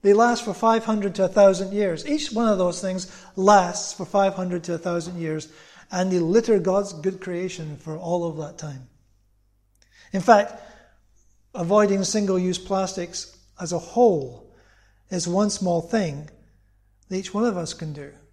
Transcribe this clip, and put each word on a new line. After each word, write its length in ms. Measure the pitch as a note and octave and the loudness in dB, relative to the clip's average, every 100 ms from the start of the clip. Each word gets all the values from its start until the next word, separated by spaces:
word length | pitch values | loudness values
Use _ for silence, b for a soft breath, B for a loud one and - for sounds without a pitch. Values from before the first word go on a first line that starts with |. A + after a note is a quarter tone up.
They 100 | G3+ | 6
last 320 | G3+ A#3+ A#3+ | 6 4 2
for 80 | - | -4
five 320 | F3+ A3+ A3+ | 0 2 2
hundred 300 | A3+ G#3+ G3+ | 0 -2 -2
to 100 | - | 0
a 40 | F#3+ | 0
thousand 440 | G3 G3 F#3 F#3+ | 6 6 6 -2
years. 340 | G3+ G3+ D#3+ F3 | -2 -2 -2 -2
Each 240 | D4 - | -4 -2
one 180 | A3 A3+ | -2 0
of 100 | G3 | 2
those 240 | F3+ E3+ | 0 -2
things 280 | F#3+ F#3 F#3 B B - | -6 -6 -8 B B 0
lasts 580 | F#3+ G#3 F3 F3 - | 6 6 6 -4 -10
for 100 | - | -10
five 300 | F3+ G3+ G3 | -2 2 2
hundred 280 | F#3+ F3+ F3+ | 0 -6 -6
to 100 | E3 | -6
a 40 | E3+ | -6
thousand 400 | F3+ E3+ E3 F3 | -4 -6 -6 -8
years, 300 | E3 D#3 D3+ B B B B | -6 -6 -10 B B B B
and 220 | F#3 F#3 | -4 0
they 60 | F3+ | 0
litter 400 | E3 G#3 A#3 G#3 | 4 2 4 2
God's 340 | E3+ F#3+ G3 | 2 0 -2
good 300 | E3 F#3+ F#3 | -4 -6 -6
creation 560 | - F3 F#3 F3 D#3 C#3+ | -8 -6 -6 -8 -12 -12
for 180 | - D#3 | -12 -10
all 320 | F3 F3 E3+ | -4 -2 -4
of 80 | D#3 | -6
that 220 | D3 - | -12 -12
time. 300 | D#3 C3+ B2+ _ _ _ _ _ _ _ _ _ b b b | -12 -14 -18 _ _ _ _ _ _ _ _ _ b b b
In 80 | F#3+ | -4
fact, 400 | F3+ G#3+ G3+ - B B B B _ _ _ _ _ | 6 6 6 -6 B B B B _ _ _ _ _
avoiding 500 | - E3+ G#3 G#3 G3 | -8 2 4 4 2
single-use 540 | F#3+ G#3+ G3+ F#3 F#3 F3+ | 0 0 2 0 0 -4
plastics 800 | - G3 F#3+ F#3+ F3 - - - _ _ | -2 -2 -2 -6 -8 -10 -14 -18 _ _
as 120 | F3 | -6
a 60 | E3+ | -6
whole 760 | - - A#3+ E3+ C3 A#2+ - b b b b b b | -4 2 4 4 -4 -14 -20 b b b b b b
is 160 | F#3 E3+ | -6 -2
one 240 | F3+ G#3 | 0 0
small 300 | - F#3 E3+ | 0 -2 -2
thing 480 | E3 A3+ F3+ C#3+ D3+ - _ _ _ _ _ _ _ | 0 -2 -2 -6 -14 -20 _ _ _ _ _ _ _
that 80 | F#3 | -8
each 160 | F#3 | -6
one 120 | G3+ | -2
of 120 | A#3+ F#3 | -2 -2
us 160 | E3 | -6
can 200 | - D#3+ | -8 -10
do 200 | D3 C#3+ - _ | -12 -14 -20 _